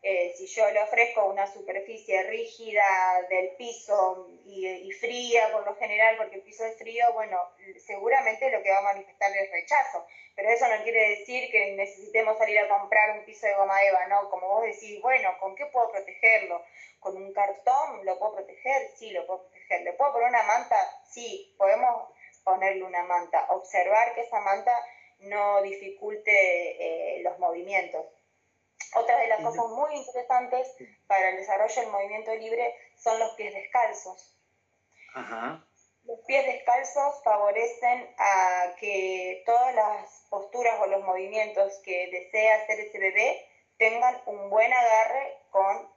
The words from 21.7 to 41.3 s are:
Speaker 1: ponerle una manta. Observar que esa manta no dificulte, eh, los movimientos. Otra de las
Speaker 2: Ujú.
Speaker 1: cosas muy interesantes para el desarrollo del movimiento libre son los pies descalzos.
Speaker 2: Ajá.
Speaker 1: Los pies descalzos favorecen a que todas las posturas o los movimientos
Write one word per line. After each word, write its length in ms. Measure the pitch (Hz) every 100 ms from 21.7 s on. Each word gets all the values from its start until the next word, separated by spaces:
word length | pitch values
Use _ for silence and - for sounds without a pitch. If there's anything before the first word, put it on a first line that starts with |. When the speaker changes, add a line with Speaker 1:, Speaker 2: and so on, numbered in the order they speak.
| 220 247 240 - _ - _
Speaker 1:
ponerle 400 | - 185 190 190
una 200 | 185 180
manta. 440 | 175 175 175 165 -
Observar 640 | 185 - 196 180 214 240
que 80 | 226
esa 180 | 233 226
manta 300 | 202 196 214 240 - - _ _
no 440 | 196 202 202 202
dificulte, 680 | 196 196 196 196 214 214 214
eh, 880 | 202 190 175 170 - 170 165 170 -
los 160 | 180 -
movimientos. 680 | 208 170 185 196 175 160 - _ _ _ _ _ _ _ - 220
Otra 220 | 240 240
de 80 | 226
las 120 | 220
Speaker 2:
Ujú. 100 | 220
Speaker 1:
cosas 160 | 240 226
muy 240 | 226 302 294
interesantes 720 | 262 247 247 247 247 254 262 - 247 _ _
para 220 | 196 185
el 80 | 185
desarrollo 440 | 196 196 214 226
del 80 | 226
movimiento 420 | 202 202 214 220 220
libre 380 | 220 233 240 - - _
son 240 | 233 226
los 120 | 226
pies 220 | - 208
descalzos. 880 | 196 - 247 226 208 185 185 _ _ _ _ _ _ _ _ - 131
Speaker 2:
Ajá. 520 | 107 113 123 160 _ _ _ _
Speaker 1:
Los 160 | - 233 -
pies 200 | 269 262
descalzos 760 | 247 - 247 269 285 277 285
favorecen 920 | 240 208 208 208 233 240 247 247 233 -
a 560 | 196 190 185 180 180 180
que 640 | 208 196 190 185 185 185 -
todas 300 | 233 254 240
las 500 | 214 208 - - _
posturas 500 | 202 196 240 233 214
o 60 | 196
los 160 | 196
movimientos 760 | 196 185 196